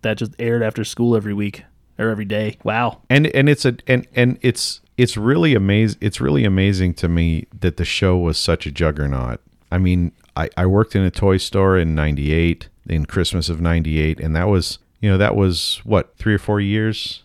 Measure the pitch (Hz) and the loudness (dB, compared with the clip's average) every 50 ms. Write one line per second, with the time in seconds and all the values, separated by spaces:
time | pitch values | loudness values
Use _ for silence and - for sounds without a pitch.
0 | - 110 110 - 117 107 - _ 117 117 117 120 113 110 107 - 110 - - - | -2 -4 -4 -4 -4 -8 -8 _ -4 -2 0 0 0 -2 -2 -4 -8 -8 -4 -2
1 | 120 120 120 110 104 107 104 101 104 101 98 - - _ _ _ _ _ _ - | 0 2 2 2 0 -2 -4 -4 -4 -6 -6 -10 -20 _ _ _ _ _ _ -4
2 | 107 113 113 101 107 98 104 104 107 104 - - - 113 107 113 120 117 - - | -4 -4 -2 -4 -6 -4 -4 -4 -4 -4 -6 -6 -6 -4 -2 -2 -2 -2 -4 -8
3 | _ - 127 139 151 156 - 139 135 147 147 - - 135 123 - - - 131 123 | _ 2 2 4 4 4 2 2 4 4 2 2 2 -2 -2 -2 -2 0 0 0
4 | - _ _ 123 123 123 127 - - 127 113 - - - - - _ _ _ - | 0 _ _ 2 2 2 2 0 0 0 0 0 -4 -8 -8 -12 _ _ _ 0
5 | 123 117 - 107 104 117 139 165 170 160 139 110 98 98 101 104 110 110 101 - | 0 0 0 -2 0 0 2 2 2 4 4 4 4 4 4 4 2 2 0 -2
6 | - 101 - - - 135 151 143 120 104 95 95 95 98 101 92 92 90 85 - | -6 -6 -4 -2 -2 0 0 2 2 2 2 2 2 2 2 2 0 -2 -2 -2
7 | - 85 85 85 82 82 82 78 - _ - - - 90 80 - 87 - - - | -2 0 0 2 2 0 0 -2 -4 _ -12 -4 -4 -4 -2 -2 -6 -4 -2 -2
8 | - 95 90 90 87 85 80 - - - 82 80 - 76 71 - 85 78 69 71 | 0 2 2 2 0 0 -2 -2 -2 -2 -2 -2 -2 -8 -6 -2 -2 -2 0 -2
9 | 73 71 67 65 62 60 58 57 _ _ _ _ _ _ - 90 95 92 90 90 | -4 -4 -2 -4 -4 -6 -8 -10 _ _ _ _ _ _ -2 0 2 2 2 2
10 | 87 82 _ _ _ _ _ - 80 - - - 90 92 92 101 110 - - 101 | 0 -2 _ _ _ _ _ -6 -6 -6 -2 0 0 2 4 2 2 2 2 0
11 | 95 92 - - - 101 95 95 - - - 98 95 95 95 92 85 80 80 78 | 0 0 0 0 0 2 2 2 -2 -2 -2 0 2 4 4 2 2 0 0 0
12 | 76 78 76 69 71 73 76 82 82 85 82 - - - _ _ _ - 85 80 | 0 0 0 -2 -2 0 0 2 2 0 0 -2 -8 -20 _ _ _ -4 -4 -4
13 | 73 - - 98 87 - - 90 78 - 85 78 85 82 82 85 80 78 78 78 | -4 -2 -2 -2 -2 -2 -2 -4 -4 -4 -4 -2 0 0 0 0 0 0 0 0
14 | 76 78 80 - - 80 78 80 87 101 104 90 82 - - - _ _ _ _ | 0 0 -2 -2 -4 -4 -2 0 0 2 2 2 0 -2 -8 -12 _ _ _ _
15 | - 104 98 95 101 - - 101 98 95 87 80 - - - - - 110 107 95 | 0 0 2 2 2 2 2 2 2 2 2 0 -4 -4 -6 -6 -4 0 0 0
16 | - _ _ _ - 110 107 95 - - 104 104 101 98 101 107 110 110 107 - | 0 _ _ _ -2 0 0 0 0 -2 -2 -2 0 0 -2 0 -2 -2 -4 -4
17 | - - - - _ | -8 -10 -12 -14 _